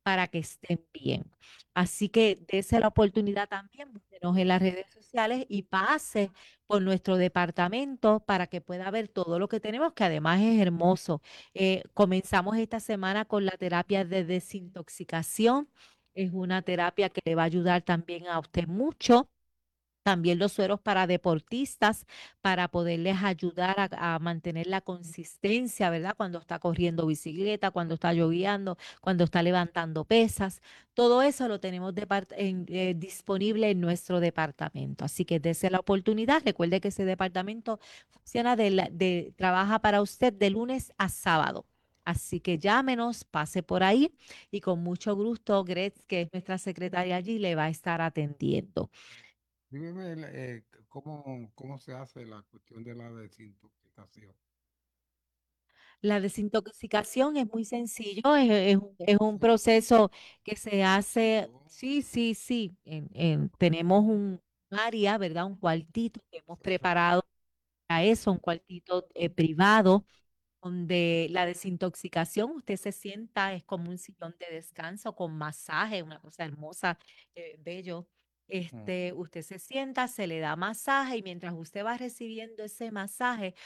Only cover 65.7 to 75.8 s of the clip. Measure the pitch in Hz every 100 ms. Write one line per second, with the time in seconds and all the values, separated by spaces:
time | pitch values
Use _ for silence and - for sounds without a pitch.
65.7 | 165 160 - 226 - - 165 - 170 -
66.7 | 185 180 175 175 175 - _ _ _ _
67.7 | _ - 165 190 226 - 185 - 170 -
68.7 | 175 - 180 - - 170 180 160 156 196
69.7 | 220 190 196 - _ _ _ _ _ 180
70.7 | 180 170 180 170 165 160 180 175 180 196
71.7 | 175 185 - 185 170 165 - 226 320 -
72.7 | 196 208 196 202 202 226 - 196 190 -
73.7 | 185 170 180 - 196 165 170 175 160 165
74.7 | - 165 202 226 - 175 156 151 151 -
75.7 | 156